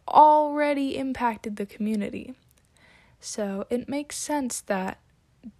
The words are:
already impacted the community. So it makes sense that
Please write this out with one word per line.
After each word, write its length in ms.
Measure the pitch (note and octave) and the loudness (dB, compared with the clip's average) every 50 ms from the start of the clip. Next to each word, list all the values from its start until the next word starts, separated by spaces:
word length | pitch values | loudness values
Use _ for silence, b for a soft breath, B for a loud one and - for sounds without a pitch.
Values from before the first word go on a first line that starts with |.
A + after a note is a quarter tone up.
| _ - | _ 2
already 880 | - - D4+ D4+ D4+ - D4+ D4 D4 D4 D4 D4 D4 C#4 C#4 C4+ - | 6 8 8 10 8 6 4 2 2 0 0 2 0 0 -2 -2 -2
impacted 600 | - C4+ C4+ B3+ - B3 A#3+ A3 G#3+ - A3+ G#3 | -4 -4 -4 -4 -2 -2 -2 -2 -4 -6 -8 -6
the 100 | - G3+ | -6 -8
community. 680 | G3+ - - G#3+ G#3+ A3 G#3 G3+ - - G3 - - B3+ - _ _ _ _ _ b b b b b b b b b b b | -8 -8 -6 -4 -2 -2 -2 -4 -4 -6 -10 -12 -14 -16 -20 _ _ _ _ _ b b b b b b b b b b b
So 480 | - - - - G#3+ G3+ G3 G3 - - | -16 -12 -8 -6 -4 -4 -4 -6 -4 -4
it 180 | A#3+ B3 A#3+ - | -4 -4 -4 -4
makes 280 | - C#4+ D4 C#4+ - | -6 -6 -6 -8 -10
sense 440 | - - - D4+ D4 C4+ A#3+ - - | -8 -6 -4 -2 -2 -2 -4 -6 -6
that 380 | - - G#3 F#3+ F#3 F#3+ - - _ _ _ _ _ _ _ _ - A#3 - _ | -4 -4 -4 -2 -4 -6 -8 -10 _ _ _ _ _ _ _ _ -20 -20 -18 _